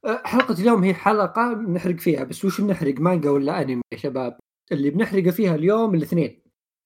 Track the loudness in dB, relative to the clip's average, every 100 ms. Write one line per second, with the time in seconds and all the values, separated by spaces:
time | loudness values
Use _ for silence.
0 | -4 -6 0 0 2 2 4 4 4 2
1 | 2 2 0 0 -2 -2 -4 -2 -2 -2
2 | 0 0 -2 -4 -4 0 -2 0 -2 0
3 | 2 2 2 0 0 -2 -2 -4 -6 -8
4 | -6 -4 -6 -8 _ _ _ -2 0 0
5 | 0 2 0 2 0 2 2 2 2 0
6 | 0 0 -2 -4 _ _ _ _